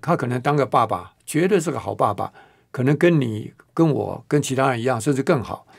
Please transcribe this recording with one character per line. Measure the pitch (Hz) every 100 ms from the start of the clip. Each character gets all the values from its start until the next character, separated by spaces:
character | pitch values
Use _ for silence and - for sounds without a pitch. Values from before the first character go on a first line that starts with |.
他 | - 165
可 | 123
能 | 123
当 | 127 147
个 | 127
爸 | 135 113
爸， | 98 92 _ -
绝 | 147 180
对 | 196
是 | 170
个 | 131
好 | 104 104
爸 | 127
爸， | 101 95 - - _ _
可 | -
能 | 127 156
跟 | 175 165
你、 | 127 107 - - _
跟 | - 165
我、 | 127 98 95 -
跟 | 151
其 | 139 131
他 | 135
人 | 123
一 |
样， | 117 123
甚 | 110 135
至 |
更 | 135 156
好。 | 98 92 -